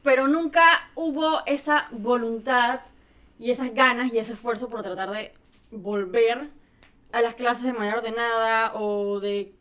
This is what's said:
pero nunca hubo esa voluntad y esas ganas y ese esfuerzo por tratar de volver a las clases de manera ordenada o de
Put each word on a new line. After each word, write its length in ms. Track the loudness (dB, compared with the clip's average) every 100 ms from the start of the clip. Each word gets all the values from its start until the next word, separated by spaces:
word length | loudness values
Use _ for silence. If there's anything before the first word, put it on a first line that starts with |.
pero 240 | 2 4 4
nunca 640 | 2 2 6 6 6 0
hubo 460 | -6 -4 0 0 0 -2
esa 400 | -4 0 0 0
voluntad 880 | -6 -2 0 0 -4 0 2 2 -2 -10 -20 _ _ -20 -8
y 120 | -4
esas 220 | -2 -2
ganas 380 | 2 4 4 0
y 60 | -2
ese 140 | -4
esfuerzo 340 | -6 -4 -4 -4
por 140 | -8
tratar 280 | -6 -6 -6
de 220 | -6 -8 -14 _ _ _
volver 800 | -12 -6 -4 0 2 4 2 -6 -16 _ _ -20 _ _
a 80 | 0
las 140 | 0
clases 300 | 0 -2 0
de 80 | -2
manera 260 | -2 -2 -2
ordenada 760 | -4 -2 -2 0 2 2 0
o 460 | -2 -2 -2 -2 -2
de 340 | -2 -4 -6 -14